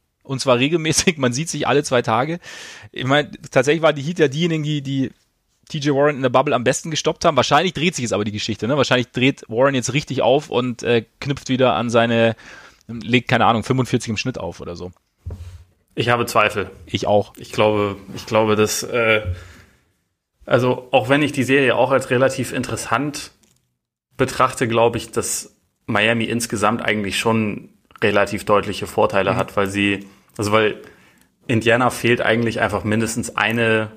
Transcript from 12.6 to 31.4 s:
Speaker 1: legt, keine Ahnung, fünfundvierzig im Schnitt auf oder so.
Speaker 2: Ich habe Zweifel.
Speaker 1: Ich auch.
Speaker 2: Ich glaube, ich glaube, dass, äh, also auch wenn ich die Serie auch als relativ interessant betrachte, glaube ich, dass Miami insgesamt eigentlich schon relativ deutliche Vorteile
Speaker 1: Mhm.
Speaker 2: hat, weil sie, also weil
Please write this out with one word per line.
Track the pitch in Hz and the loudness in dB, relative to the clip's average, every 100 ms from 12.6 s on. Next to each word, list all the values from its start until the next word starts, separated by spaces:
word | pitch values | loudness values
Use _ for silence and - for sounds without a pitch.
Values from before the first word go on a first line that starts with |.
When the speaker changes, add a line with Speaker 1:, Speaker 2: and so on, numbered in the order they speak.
| - _ - | -20 _ -16
Speaker 1:
legt, | 117 98 123 - | -12 -2 0 2
keine | 120 107 | 2 4
Ahnung, | 113 | 2
fünfundvierzig | 98 131 123 127 - | 0 -2 0 -2 -2
im | 107 | -6
Schnitt | 131 120 | -6 -8
auf | 85 85 | -10 -10
oder | - 87 | -12 -12
so. | 87 - _ _ - - - - - _ _ - | -14 -16 _ _ -16 -14 -16 -18 -20 _ _ -4
Speaker 2:
Ich | 120 | 0
habe | 120 117 | 2 2
Zweifel. | 120 107 107 92 - - | 2 2 0 -6 -10 -8
Speaker 1:
Ich | 104 - | -4 2
auch. | 104 98 - | 2 2 -10
Speaker 2:
Ich | - | -10
glaube, | - 107 107 104 98 101 | 2 2 4 0 -4 -12
ich | 95 - | -14 -2
glaube, | 110 110 | 0 2
dass, | 107 107 - | 2 2 0
äh, | - 123 110 110 92 87 - - - _ _ _ _ _ _ _ | -4 0 2 2 0 -8 -10 -20 -20 _ _ _ _ _ _ _
also | - 131 127 123 - | -2 0 2 -2 0
auch | 135 120 | 0 2
wenn | 143 | 2
ich | 143 | 2
die | - | -2
Serie | 117 139 131 | 2 4 4
auch | 107 127 | 2 2
als | 135 - | 2 0
relativ | 123 131 131 120 | 0 2 0 -6
interessant | - 123 117 - 117 147 - - _ _ _ _ _ _ _ _ - | -6 -6 -6 -4 -2 -2 -8 -14 _ _ _ _ _ _ _ _ -4
betrachte, | 131 - 127 - 117 | -4 0 0 0 -2
glaube | 113 117 117 | 2 2 0
ich, | - | -4
dass | 117 104 - - _ _ _ - | -6 -4 -6 -10 _ _ _ -4
Miami | 104 110 117 | 0 2 2
insgesamt | 110 117 117 110 107 117 | 0 -4 -4 0 0 0
eigentlich | 113 107 101 - | -2 -2 -2 -2
schon | 117 113 107 - - _ _ - | 0 0 -2 -6 -12 _ _ -2
relativ | 107 101 98 104 | 0 2 0 -2
deutliche | - 104 98 95 101 | 2 2 2 -6 -6
Vorteile | - 104 101 95 | 0 0 2 0
Speaker 1:
Mhm. | 92 | 0
Speaker 2:
hat, | 95 - | -2 -2
weil | 98 | -2
sie, | 101 101 98 - - _ - | 0 0 0 -6 -20 _ -6
also | 104 | 0
weil | 107 110 - - - _ _ _ _ | 2 2 -2 -12 -20 _ _ _ _